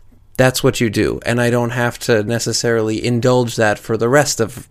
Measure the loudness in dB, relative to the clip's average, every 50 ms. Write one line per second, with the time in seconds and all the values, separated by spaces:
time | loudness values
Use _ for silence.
0 | -20 -20 -20 -20 _ _ 0 2 2 2 2 2 0 0 2 2 -2 0 0 0
1 | 0 0 -2 -4 -4 -2 -2 0 0 0 0 0 -2 -2 -2 -2 -2 -2 -4 -4
2 | 0 2 2 2 2 0 -2 -4 -2 -4 -4 -2 0 0 0 0 0 0 -2 -2
3 | -2 -2 -2 2 2 2 2 2 2 0 0 0 0 0 0 -2 -2 -4 -2 0
4 | 0 2 2 2 2 2 0 -2 -4 -4 -6 -14 -14 -6